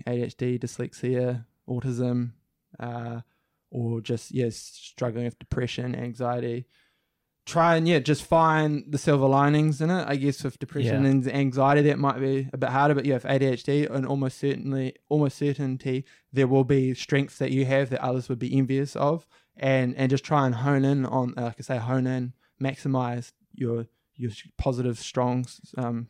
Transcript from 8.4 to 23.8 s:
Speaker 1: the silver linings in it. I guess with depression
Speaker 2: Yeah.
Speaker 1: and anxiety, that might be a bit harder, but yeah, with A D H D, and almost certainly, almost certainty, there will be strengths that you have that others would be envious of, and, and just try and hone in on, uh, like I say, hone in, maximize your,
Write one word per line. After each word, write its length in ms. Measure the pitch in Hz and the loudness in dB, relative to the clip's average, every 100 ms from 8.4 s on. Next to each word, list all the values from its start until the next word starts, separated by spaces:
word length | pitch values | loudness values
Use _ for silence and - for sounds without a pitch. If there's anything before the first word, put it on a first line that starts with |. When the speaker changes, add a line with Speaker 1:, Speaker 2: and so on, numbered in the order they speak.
| 160 156 151 147 - | 6 4 2 0 -4
Speaker 1:
the 80 | 143 | -2
silver 300 | 165 143 135 | 2 4 4
linings 540 | 139 143 151 156 143 | 4 6 4 4 2
in 100 | 156 | 0
it. 140 | 180 - | 0 -2
I 60 | 143 | -2
guess 260 | 139 135 | -2 -2
with 140 | 131 - | -6 -8
depression 420 | 139 147 120 135 | -8 -2 0 2
Speaker 2:
Yeah. 60 | 139 | 4
Speaker 1:
and 180 | 135 127 | 4 2
anxiety, 540 | 135 139 131 135 147 | 0 0 2 4 6
that 160 | 147 131 | 4 2
might 200 | 139 123 | 0 0
be 280 | 135 135 135 | 0 -2 -4
a 40 | 131 | -4
bit 120 | 127 | -2
harder, 240 | 131 147 | 2 4
but 100 | 143 | 2
yeah, 100 | 135 | 2
with 100 | 127 | 0
A 140 | - 139 | 0 2
D 60 | 135 | 2
H 180 | 123 | 0
D, 200 | - 143 147 | 0 0 0
and 200 | 135 131 | -2 -2
almost 320 | 139 131 - | -2 -2 -2
certainly, 560 | 139 127 135 135 127 - - | -4 -2 -4 -4 -4 -8 -2
almost 280 | 151 143 - | 0 0 0
certainty, 680 | 143 139 135 131 135 131 - _ _ | -2 -2 -4 -4 -4 -4 -6 _ _
there 140 | 131 127 | 0 4
will 160 | 135 | 4
be 300 | 131 139 131 | 4 2 2
strengths 440 | 123 - 139 139 - | -2 -2 0 0 -4
that 120 | 135 | -2
you 140 | 131 | 0
have 260 | 131 135 131 | 2 2 0
that 100 | 127 | -2
others 280 | 131 127 123 | -2 -2 -4
would 100 | 120 | -6
be 180 | 123 135 | 0 0
envious 380 | 131 135 143 | 2 0 -2
of, 320 | - 143 160 - _ _ - | -2 0 -2 -6 _ _ -4
and, 400 | 135 135 123 123 | 2 2 2 0
and 140 | 131 | 0
just 140 | 139 | 0
try 220 | - 147 131 | 2 2 2
and 80 | |
hone 300 | 117 135 139 | 0 2 2
in 200 | 135 143 | 2 2
on, 300 | 131 131 123 - | 0 0 -2 -4
uh, 60 | |
like 140 | 120 113 | -6 -8
I 40 | |
say, 140 | 123 127 | -6 -4
hone 280 | 117 131 127 | -2 0 0
in, 280 | 127 127 - _ - | -2 -6 -10 _ -6
maximize 680 | 135 131 139 131 123 120 - _ _ | -6 -4 -2 -2 -2 -4 -8 _ _
your, 360 | - 120 117 | -6 -4 -4